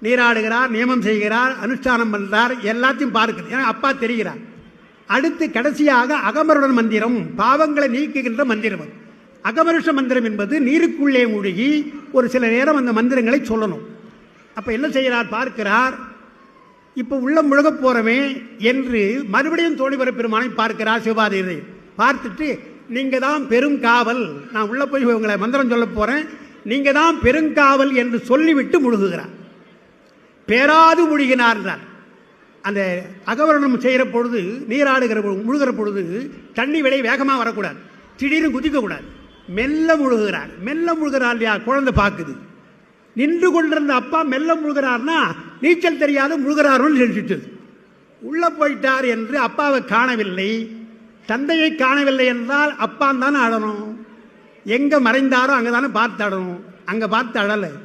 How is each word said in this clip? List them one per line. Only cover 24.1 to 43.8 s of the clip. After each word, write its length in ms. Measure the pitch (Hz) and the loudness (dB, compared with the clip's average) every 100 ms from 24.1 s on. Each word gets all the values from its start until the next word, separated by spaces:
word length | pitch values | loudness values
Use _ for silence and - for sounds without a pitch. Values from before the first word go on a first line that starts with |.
| 247 185 143 - | -2 -4 -8 -8
நான் 160 | 220 214 | -6 -4
உள்ள 180 | 254 285 | -2 -2
போய் 180 | 277 | 0
உங்களை 340 | 240 226 220 202 | 0 0 0 -2
மந்திரம் 320 | 220 277 254 | 0 0 0
சொல்ல 160 | 233 220 | 0 0
போறேன், 400 | 208 214 294 311 - - - | -2 -2 -2 -4 -14 -20 -14
நீங்க 280 | 208 269 277 | -4 0 2
தான் 240 | 285 330 311 | 4 4 4
பெருங்காவல்" 680 | 240 302 311 294 277 269 277 | 2 4 2 4 6 6 4
என்று 260 | 254 240 233 | 0 0 -2
சொல்லிவிட்டு 600 | - 262 320 285 - 349 | 2 2 4 2 2 2
முழுகுகிறார். 500 | 254 214 196 165 - - - - - - _ _ _ _ _ _ - | 2 2 0 -2 -10 -16 -20 -20 -20 -20 _ _ _ _ _ _ 0
பேராது 600 | 233 285 311 320 330 320 | 4 6 8 8 6 4
முழுகினார் 500 | 294 262 254 233 220 | 2 2 4 4 2
என்றார். 320 | 190 143 - - - - - _ _ _ | -4 -10 -14 -20 -20 -20 -20 _ _ _
அந்த 440 | 196 202 190 180 185 - - | -6 -2 -2 -4 -8 -10 -6
அகவரணம் 520 | 233 311 294 277 240 | 0 2 4 2 2
செய்கிற 280 | 247 254 254 | 2 2 0
பொழுது, 600 | 233 240 233 180 254 233 | -2 -2 -2 -4 -8 -4
நீராடுகிற 520 | 262 277 262 240 220 | 0 2 2 0 0
பொழுது, 220 | 202 190 | -2 -2
முழுகிற 280 | 226 285 262 | -2 0 0
பொழுது 600 | 208 208 196 170 202 285 - - | 0 -4 -4 -4 -6 -10 -14 -10
தண்ணி 280 | - 262 311 | -6 -2 0
விலை 200 | 262 269 | 0 0
வேகமா 360 | 233 262 269 262 | 0 0 0 0
வரக்கூடாது, 380 | 226 214 180 139 - - - - | -2 -4 -8 -10 -18 -20 -20 -8
திடீர்னு 420 | 277 311 320 254 | -2 0 0 -2
குதிக்கக்கூடாது. 440 | 311 285 202 147 - - - - - | -2 -2 -4 -8 -14 -20 -20 -20 -8
மெல்ல 500 | 185 262 311 320 311 | -4 -2 0 2 2
முழுகுகிறார். 520 | 262 233 208 165 151 170 | 2 0 0 -4 -10 -10
மெல்ல 320 | 202 311 339 | -8 -4 -2
முழுகிறார் 360 | 320 302 269 240 | -2 -2 0 0
இல்லையா? 280 | 233 226 208 | 0 -2 -2
குழந்தை 360 | 220 269 262 208 | -2 0 0 2
பார்க்குது. 400 | 202 - 151 131 - - - _ _ _ _ 226 | 0 -2 -10 -12 -18 -20 -20 _ _ _ _ -2
நின்று 360 | 294 339 359 | 0 2 2
கொண்டிருந்த 420 | 330 311 311 | 2 2 0